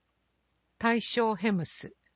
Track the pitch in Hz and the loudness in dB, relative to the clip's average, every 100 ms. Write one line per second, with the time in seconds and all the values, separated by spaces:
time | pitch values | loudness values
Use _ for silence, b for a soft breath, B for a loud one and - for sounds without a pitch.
0 | _ _ _ _ _ _ _ - 233 233 | _ _ _ _ _ _ _ -2 2 2
1 | - 240 226 202 214 190 156 - - - | 0 0 2 2 0 0 -2 -8 -14 -16
2 | _ | _